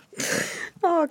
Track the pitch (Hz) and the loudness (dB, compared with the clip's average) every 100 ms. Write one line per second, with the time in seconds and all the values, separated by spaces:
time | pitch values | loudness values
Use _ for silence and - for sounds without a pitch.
0 | - - - - - - - - 370 339 | -16 -8 -4 -2 -2 -6 -10 -2 2 4
1 | 294 | 2